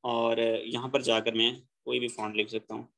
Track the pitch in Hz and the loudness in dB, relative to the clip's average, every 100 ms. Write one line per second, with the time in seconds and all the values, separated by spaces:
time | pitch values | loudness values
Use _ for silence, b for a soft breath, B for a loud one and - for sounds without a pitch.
0 | 123 117 117 113 117 113 113 120 127 135 | 0 2 2 2 2 0 -2 -6 -2 0
1 | 123 113 113 113 117 123 _ _ - 123 | 2 2 2 2 2 0 _ _ -4 -2
2 | 120 - 107 107 107 110 - 104 117 | -2 -4 -4 -2 -2 -4 -6 -10 -10